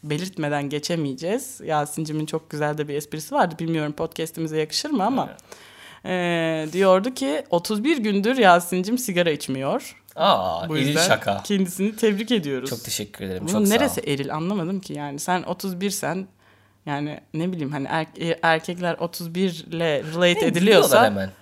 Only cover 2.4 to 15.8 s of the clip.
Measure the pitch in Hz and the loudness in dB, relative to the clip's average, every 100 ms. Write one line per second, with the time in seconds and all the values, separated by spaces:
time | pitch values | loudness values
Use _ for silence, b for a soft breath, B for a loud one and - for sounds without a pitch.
2.4 | 160 147 147 151 147 143 151 156 151 285 | -6 -4 -4 -2 -4 -6 -6 -10 -4 0
3.4 | 185 160 165 165 151 147 160 - 160 - | 0 0 -4 -2 -2 -4 -8 -6 -8 -6
4.4 | 160 156 156 - 302 285 190 262 147 - | -4 -2 -2 -4 -2 0 0 0 -4 -8
5.4 | B B B B B B - 185 175 170 | B B B B B B -6 -2 0 0
6.4 | 165 160 156 170 190 185 214 254 269 302 | 0 -2 -2 2 6 6 4 -4 -2 -2
7.4 | - 262 - 214 247 311 214 202 202 269 | 0 0 0 -2 2 2 2 2 2 6
8.4 | 202 175 175 185 185 240 247 175 170 147 | 8 8 6 -2 0 -2 -2 0 2 0
9.4 | - 135 135 202 - - _ - 175 135 | -4 -4 -2 -4 -6 -20 _ 0 4 4
10.4 | 92 165 170 156 139 151 175 123 - 98 | 2 -2 -2 0 2 2 4 4 2 -2
11.4 | - 202 190 180 196 214 226 202 220 240 | 0 0 0 -2 -4 0 0 0 0 0
12.4 | 151 131 131 120 113 - 104 - 98 92 | 0 -4 -4 -6 -6 -6 -8 -8 -6 -6
13.4 | 156 208 202 214 285 - - 139 139 151 | -2 0 2 4 2 -2 -4 -4 -4 -4
14.4 | 165 208 165 196 - 147 147 143 - 180 | -4 -4 -4 -6 -8 -10 -8 -8 -2 -2
15.4 | - 180 196 180 | -2 -6 -6 -4